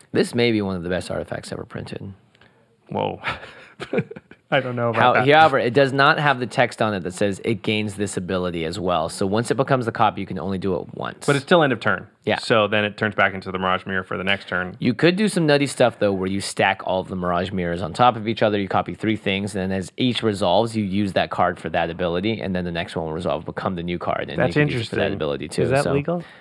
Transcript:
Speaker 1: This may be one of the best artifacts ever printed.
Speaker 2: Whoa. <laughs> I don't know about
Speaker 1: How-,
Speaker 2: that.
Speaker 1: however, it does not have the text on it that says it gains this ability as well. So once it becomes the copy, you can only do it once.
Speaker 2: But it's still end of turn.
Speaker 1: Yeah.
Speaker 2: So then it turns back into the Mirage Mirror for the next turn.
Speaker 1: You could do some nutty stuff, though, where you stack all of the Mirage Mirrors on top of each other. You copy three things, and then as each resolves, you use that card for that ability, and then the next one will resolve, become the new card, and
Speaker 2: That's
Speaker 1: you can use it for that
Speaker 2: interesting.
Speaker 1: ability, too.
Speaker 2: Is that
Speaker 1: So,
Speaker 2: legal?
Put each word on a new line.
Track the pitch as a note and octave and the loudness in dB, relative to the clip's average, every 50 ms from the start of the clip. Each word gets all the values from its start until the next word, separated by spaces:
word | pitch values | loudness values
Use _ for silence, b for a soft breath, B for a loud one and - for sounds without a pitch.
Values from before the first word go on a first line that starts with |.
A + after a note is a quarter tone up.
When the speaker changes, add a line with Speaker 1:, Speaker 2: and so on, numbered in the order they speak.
| b b - | b b 0
Speaker 1:
This | - - - - | 0 0 0 0
may | A#2 A#2+ A#2+ | 0 2 2
be | A2+ G#2+ G#2 | 2 2 0
one | G2 F#2+ | -2 -2
of | F2+ E2 | -4 -4
the | F2 | -4
best | F2+ F2 - - | -4 -4 -4 -4
artifacts | F2 E2 D#2 - - - - - - | -6 -6 -6 -8 -10 -12 -10 -10 -12
ever | - F2 | -12 -12
printed. | - - - - - - - G2+ G2 F#2+ - _ _ _ b b b b b b b b b _ - | -12 -12 -12 -12 -10 -12 -12 -12 -12 -16 -16 _ _ _ b b b b b b b b b _ -8
Speaker 2:
Whoa. | G2+ G2+ G#2 G2+ F#2+ F#2+ B | -6 -4 -4 -4 -4 -6 B
<laughs> | B B B B B B B B B B B - - - B3 - - - - - - - _ _ - | B B B B B B B B B B B -12 -6 -4 -4 -4 -4 -6 -18 -20 -20 -20 _ _ 0
I | - C#3 | 0 0
don't | B2+ B2+ B2 | 0 0 -2
know | A#2+ A#2+ A#2+ | -2 0 0
about | A2+ A2+ A#2+ | 2 4 4
Speaker 1:
How-, | B2 A#2+ A#2 G#2+ | 6 6 4 6
Speaker 2:
that. | C3+ | 6
Speaker 1:
however, | D3 D#3 D#3+ D#3 C#3 B2+ | 8 8 8 8 6 4
it | A2+ B2 A#2 | 2 2 4
does | C#3 C#3 C3+ B2 | 4 4 4 4
not | C#3 C#3 D3 D#3+ - | 4 6 6 4 4
have | D3+ D3 C3+ B2 | 4 2 2 0
the | B2 | -2
text | - - - B2 A#2 - - | -4 0 2 0 2 2 0
on | A#2 A2 G#2 | -2 0 0
it | F#2+ | -2
that | E2 F2 F2 | -4 -4 -2
says | - G#2 G2+ F#2+ F2+ - | 0 0 0 0 -2 -2
it | - A#2 F#2+ | -2 -2 -2
gains | - - G#2+ G#2+ G#2+ G#2 G2+ | 0 -2 0 0 0 -4 -4
this | G2 G#2 G2 - | -4 -4 -4 -4
ability | G2+ F#2 E2+ F#2+ F#2 F2+ F2+ E2+ E2+ D#2+ | -4 -4 -2 -2 -2 -2 -2 -2 -2 -4
as | D#2+ E2 E2 | -4 -4 -2
well. | F2 F#2 F2 E2 D#2+ E2+ | -2 0 0 0 0 -2
So | - - G2+ | -2 -2 -2
once | F#2+ G2 A2 A#2+ - | 0 0 0 0 0
it | C#3 A2+ | 0 0
becomes | C3+ - C#3+ B2+ A#2+ | 2 2 2 0 0
the | A2+ - | 0 0
copy, | - A2+ G#2 - - G2 | 2 2 2 2 0 -6
you | |
can | - F#2+ F2+ | -8 -8 -6
only | D2 F#2+ G2 | -6 -4 -4
do | F#2 F2+ G2 F2+ | -2 -2 -2 -2
it | - G1+ - - | -2 -4 -8 -10
once. | - - A#1+ - - - | -10 -10 -10 -10 -4 0
Speaker 2:
But | - C#3+ | 0 0
it's | C#3+ C3+ | 2 2
still | - F#3+ E3+ D#3 | 4 4 6 6
end | C#3 B2 | 4 2
of | A2+ | 0
turn. | - G#2+ G2 F2+ F#2+ - _ _ - | 0 0 0 0 -2 -10 _ _ -4
Speaker 1:
Yeah. | G#2+ G#2+ - | -2 -2 -2
Speaker 2:
So | - - B2 A2 G#2 | 2 2 4 4 4
then | G2+ A2 G#2+ G#2 | 4 2 2 0
it | G#2 F#2+ | 0 -2
turns | - G#2+ G#2+ G2 | -2 -2 -2 2
back | - G2+ G2 G2 | 2 2 2 2
into | F#2+ F#2 F#2+ F#2 | -2 -8 -6 -4
the | F#2 | -2
Mirage | F#2 F#2 F#2 F#2 - | 0 0 0 0 -2
Mirror | - F#2+ F#2+ F#2 | -2 -4 -4 -4
for | - - | -4 -4
the | F#2 F#2 | -4 0
next | F#2+ G2 G2 - - | 0 -2 -2 -2 -4
turn. | F#2+ F2+ F2+ F#2 - - | -4 -4 -4 -4 -6 -4
Speaker 1:
You | - B2 A#2 | -2 -2 0
could | - - E3+ F3+ | 2 4 2 4
do | F#3 A3 G3+ | 4 2 0
some | - F3+ E3 | 2 2 4
nutty | D3+ C#3+ C#3+ C#3+ | 4 4 4 2
stuff, | C3 - - C3 A#2 A2+ - | 2 2 4 2 2 4 2
though, | G#2 G2+ G2 | 0 0 0
where | F#2+ F#2 F#2+ | 0 -2 -2
you | G2 G2 | -2 -2
stack | - - - - A2 G2 G2 - - | -4 -4 -2 2 2 2 2 0 -2
all | - F#2 F#2+ | -2 -2 -2
of | F#2 - | -2 -4
the | G2 | -6
Mirage | F#2 F2+ F2 F2+ F2 F#2 F2+ - | -4 -2 0 0 0 -2 -2 -2
Mirrors | F#2+ F2+ F2 E2+ E2+ G2 | -4 -2 -2 -2 -4 -4
on | D#2 - | -4 0
top | - B2 B2 A#2 | 4 4 4 4
of | A#2 G#2 | 2 0
each | A2 A2+ - A#2+ | -4 -2 0 2
other. | G#2+ G#2 G#2 | 2 2 0
You | G2 F#2 | 0 0
copy | - G2+ F2 - F#2 | 0 0 -2 -2 -4
three | - - G#2+ A2 | -4 -2 -2 -2
things, | G#2 - G2+ F#2+ G2 G2+ G2 - | 0 0 -2 -2 -2 -2 -4 -4
and | G2 F#2 F#2+ | -4 -4 -2
then | F#2+ F#2+ | -2 -4
as | F2+ D#2+ - - | -4 -6 -4 -2
each | B2+ B2+ A#2 - - | 0 0 0 0 0
resolves, | A2 G#2 F#2 G2+ F2+ F2 G2+ A#2 A#2 A2 | -2 0 0 2 2 4 2 2 0 0
you | A2 G#2+ | -2 -2
use | F#2+ F2+ G2+ G#2 G2 E2+ | -2 0 0 0 0 0
that | - F2 E2 | 0 0 0
card | - - F#2+ F2+ F#2 - | 0 0 0 0 0 -2
for | - F2+ | -6 -4
that | D#2+ F2 E2 E2 | -2 -2 -2 -2
ability, | E2+ F2+ F2+ E2+ E2+ F2+ F#2 A2 A2+ - | -2 -2 -2 -2 -2 -2 -2 -2 -2 -4
and | - G2 F#2 | -4 -4 -4
then | F2+ F2 | -4 -4
the | F2 E2+ | -4 -4
next | E2+ E2+ - - | -6 -6 -6 -6
one | - E2 | -6 -6
will | D#2+ D#2 | -6 -4
resolve, | D#2+ F2 E2+ C#2+ D2+ E2+ | -4 -2 -2 -2 -4 -4
become | - F2 - - G2+ F#2+ | -8 -8 -6 -4 -4 -4
the | F2 E2+ | -4 -4
new | F2 F2+ E2+ | -4 -4 -4
card, | - - - - - - | -2 -2 -4 -4 -4 -4
and | C#2+ D#2+ | -2 0
Speaker 2:
That's | - - - | 0 2 2
Speaker 1:
you | D3+ D3 | 2 2
can | D3 C3+ | 2 0
use | B2 G#2+ | -2 -4
it | - | -4
for | - | -2
that | - - D2+ - | -2 -2 -2 -2
Speaker 2:
interesting. | |
Speaker 1:
ability, | - D#2 D2 C#2+ C2+ C#2+ D#2+ | -2 -2 -2 -4 -4 -6 -6
too. | - - - | -2 -2 0
Speaker 2:
Is | - | 2
that | C3 C#3 - | 2 0 0
Speaker 1:
So, | F2 C3+ | 0 0
Speaker 2:
legal? | C#3+ D3 D#3 E3+ F3 D#3+ B B B | -2 -2 -2 -4 -4 -6 B B B